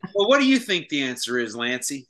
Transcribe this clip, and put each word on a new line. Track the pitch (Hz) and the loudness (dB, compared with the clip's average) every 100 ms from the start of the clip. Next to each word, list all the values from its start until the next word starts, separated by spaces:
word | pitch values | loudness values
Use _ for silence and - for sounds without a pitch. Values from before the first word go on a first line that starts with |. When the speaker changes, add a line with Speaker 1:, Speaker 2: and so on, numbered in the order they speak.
Speaker 1:
<laughs> | - 202 | -4 0
Speaker 2:
well, | 208 | 4
what | 277 | 4
do | 269 | 6
you | 262 | 4
think | 220 180 160 | 2 -4 -2
the | 147 | -4
answer | 131 120 117 123 | -4 -4 -4 -2
is, | 117 | -2
Lancey? | 113 120 127 - 143 127 | -4 -4 -4 -4 -8 -10